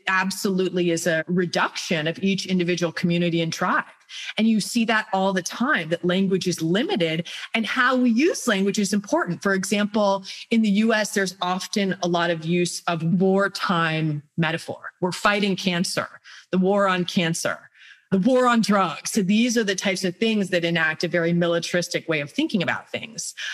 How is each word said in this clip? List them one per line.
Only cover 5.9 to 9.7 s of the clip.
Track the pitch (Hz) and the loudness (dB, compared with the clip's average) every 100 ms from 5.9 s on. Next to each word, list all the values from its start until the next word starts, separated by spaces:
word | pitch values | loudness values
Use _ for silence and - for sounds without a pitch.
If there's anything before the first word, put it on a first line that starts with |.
| 170 | -2
language | 175 180 196 190 185 | 0 2 2 0 0
is | 170 | -2
limited, | 160 185 330 359 165 160 - - - | 0 0 0 0 0 -2 -6 -10 -6
and | 226 214 | -4 -2
how | - 247 254 | 0 2 4
we | 247 | 2
use | 226 330 508 - | 4 2 2 0
language | 196 196 196 | 2 2 0
is | 196 | 0
important. | 208 - 311 320 160 | 0 0 0 0 -2
For | 202 | 0
example, | 190 185 | 0 0